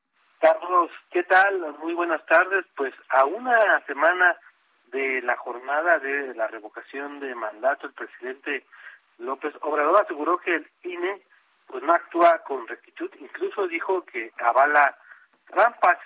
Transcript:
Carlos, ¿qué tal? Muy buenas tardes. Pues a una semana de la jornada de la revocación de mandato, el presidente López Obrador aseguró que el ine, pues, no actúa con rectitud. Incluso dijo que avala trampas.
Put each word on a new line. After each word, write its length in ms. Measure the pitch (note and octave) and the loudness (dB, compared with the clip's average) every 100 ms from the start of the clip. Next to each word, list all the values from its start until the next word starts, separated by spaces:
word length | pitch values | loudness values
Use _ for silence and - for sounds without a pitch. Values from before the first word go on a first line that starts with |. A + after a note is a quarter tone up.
| _ _ _ _ | _ _ _ _
Carlos, 500 | D#3+ D#3+ F3 F3+ E3 - - | 2 2 2 0 0 -4 -6
¿qué 120 | - | -4
tal? 540 | - F#3 G4 G3 D#3 D3 | 2 4 4 0 -6 -8
Muy 120 | E3 | -6
buenas 320 | E3+ E3+ D#3+ - | -4 -2 -4 2
tardes. 380 | E3 F#3 F#3+ - - | 2 2 -2 -4 -6
Pues 180 | C3 - - | -8 -8 -2
a 140 | C3+ | 2
una 600 | C#3 G#3 B3+ A#3 G3 D#3 - | 2 0 0 2 4 2 -2
semana 500 | C#3 D#3+ F3+ F3+ E3 _ _ _ _ A#2+ | 0 0 4 2 0 _ _ _ _ _
de 280 | C3 C3+ C3 | -6 -4 -4
la 140 | B2 A#2+ | -4 -4
jornada 640 | A#2+ A#2+ C3 D3 E3+ D#3+ | -6 -10 -6 -2 2 0
de 360 | C3+ C#3+ C3+ | 0 -6 -6
la 120 | A#2 A2 | -6 -6
revocación 720 | A2 G#2+ A#2 - C3+ C#3+ C#3+ | -8 -16 -18 -14 -12 -12 -12
de 140 | C#3 | -12
mandato, 520 | A#2+ G#2+ G#2 B2+ C#3+ C#3+ | -8 -10 -4 -2 -2 -6
el 80 | |
presidente 720 | - - - B2+ C3 D3 C3+ - - - - _ - | -12 -16 -12 -14 -10 -8 -8 -8 -20 -20 -20 _ -12
López 340 | A#2+ - D3 - | -8 -6 -8 -8
Obrador 420 | D3 D3+ D3 G3+ | -4 0 2 4
aseguró 340 | G#3 D3+ D3+ F3+ | 2 -2 -2 -2
que 160 | F#3 | -2
el 160 | E3 - _ | -4 -6 _
ine, 380 | F4+ F3 F#4 G4 _ _ _ _ _ | -12 -6 -6 -6 _ _ _ _ _
pues, 160 | G4 | -6
no 100 | D4 | 0
actúa 500 | E4+ - E4+ E4+ D#4+ | 0 0 2 4 4
con 240 | - - - | -2 -10 -10
rectitud. 420 | - _ - F4 - | -14 _ -14 -14 -14
Incluso 480 | - - F#4+ G#3+ F#3 | -20 -8 -8 -4 -4
dijo 380 | E3 - F#3 | -4 -4 -4
que 280 | - A#2+ A2 - | -4 -10 -10 -4
avala 580 | A#2 A#2+ C#3+ D3 C#3 - - - _ _ _ | 0 4 4 4 4 0 -14 -20 _ _ _
trampas. 500 | F3+ A3+ A#3 F#3 F3 | 2 2 4 2 2